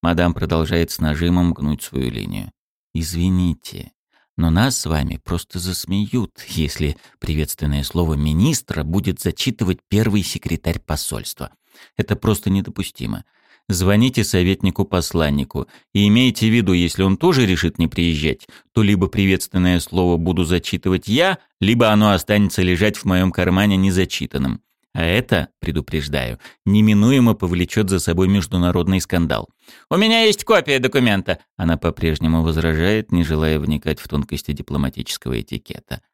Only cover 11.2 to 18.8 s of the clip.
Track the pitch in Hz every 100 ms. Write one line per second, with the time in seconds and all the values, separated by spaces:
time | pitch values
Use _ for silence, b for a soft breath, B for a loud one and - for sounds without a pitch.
11.2 | - - - _ b b b - - 104
12.2 | 110 104 - 98 - - - - 58 52
13.2 | - b b b b 87 92 101 123 123
14.2 | 101 95 90 95 95 - 101 92 82 85
15.2 | 78 71 69 - 67 b b 101 101 110
16.2 | 127 113 113 117 98 90 85 - 95 98
17.2 | 170 147 110 90 85 - 82 - 85 78
18.2 | 78 65 - B B -